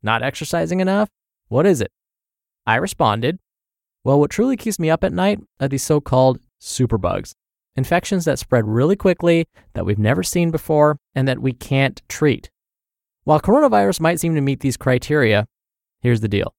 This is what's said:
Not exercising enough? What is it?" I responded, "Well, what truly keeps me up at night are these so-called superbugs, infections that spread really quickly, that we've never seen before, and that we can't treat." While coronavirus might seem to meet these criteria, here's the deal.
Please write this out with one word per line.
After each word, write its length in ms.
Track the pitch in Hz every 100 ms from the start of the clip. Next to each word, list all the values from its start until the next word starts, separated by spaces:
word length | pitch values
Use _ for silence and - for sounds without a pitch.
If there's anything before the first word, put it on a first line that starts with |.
Not 200 | 110 113
exercising 580 | 127 - 151 170 165 180
enough? 280 | 185 196 208 _ _ _ _
What 160 | 117
is 160 | 180 156
it?" 100 | 107 _ _ _ _ _ _ _ -
I 60 |
responded, 640 | 113 190 - 135 107 120 185 _ _ _ _ _ _
"Well, 160 | - 139
what 140 | 143
truly 240 | - 240 254
keeps 240 | - 202
me 100 | 160
up 140 | 160
at 80 | 190
night 260 | 170 190 208 - _
are 80 | 139
these 160 | 135
so-called 560 | - 151 - 131 131 123 _ _
superbugs, 720 | - - 127 110 90 95 - - _ _ _ -
infections 480 | 131 175 - 190
that 160 | 160 139
spread 260 | - 127 110
really 300 | 110 143 202
quickly, 500 | 196 175 175 170 165 _ _
that 120 | - 90
we've 140 | 104
never 240 | 107 147
seen 260 | 180 180 170
before, 480 | 160 - 156 151 147 _
and 140 | - 135
that 100 | 127
we 140 | 131
can't 500 | 123 - 135 135 - _
treat." 420 | - 151 123 - _ _ _ _ _ _ _
While 160 | - 151
coronavirus 600 | - 240 294 214 202 180
might 180 | 160 170
seem 160 | 170
to 60 | 160
meet 180 | 139 139
these 180 | 139 123
criteria, 720 | - 127 - 151 120 104 107 _ _ _ _ _
here's 220 | 123 117
the 60 | 107
deal. 280 | 98 -